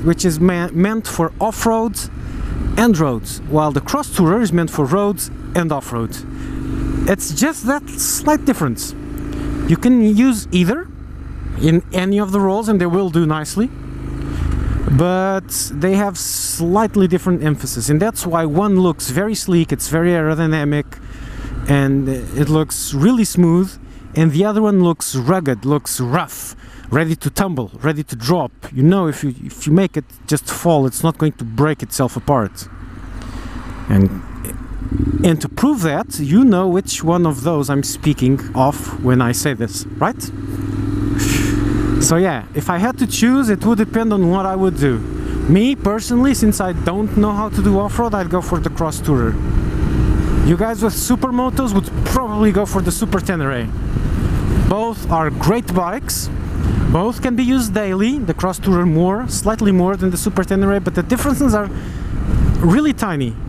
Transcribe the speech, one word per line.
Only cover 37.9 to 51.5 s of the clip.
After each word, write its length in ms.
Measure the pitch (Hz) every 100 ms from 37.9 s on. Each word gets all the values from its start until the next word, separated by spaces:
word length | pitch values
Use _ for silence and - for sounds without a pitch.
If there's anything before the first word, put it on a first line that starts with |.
| - 156 143 127 135 -
of 500 | 123 131 143 - -
when 160 | 123 127
I 120 | 120
say 220 | 123 151
this, 320 | 120 113 - - -
right? 240 | 175 - - - - - - - - - - - - - - - - - - -
So 160 | - 170
yeah, 280 | 185 135 101
if 160 | - 147
I 80 | 175
had 220 | 220 254
to 80 | 247
choose, 420 | - 233 262 247
it 160 | 196 208
would 140 | 226
depend 340 | 220 226 226
on 160 | 208 170
what 160 | 185 190
I 100 | 190
would 220 | 190 147
do. 220 | 139 117 104 - - - -
Me, 260 | 180 240 277
personally, 600 | - 214 214 240 269 233
since 260 | 214 202
I 120 | 190
don't 440 | 165 175 185 214 -
know 140 | 208
how 180 | 208 214
to 140 | 202
do 160 | 196 196
off-road, 340 | 202 208 233
I'd 160 | 208 175
go 120 | 180
for 180 | - 175
the 100 | 160
Cross 300 | 143 160 151
Tourer. 320 | - 139 117 107 - - - - - - - - - - -
You 100 | 170
guys 280 | 220 226
with 100 | 220
supermotos 800 | - - 247 262 247 254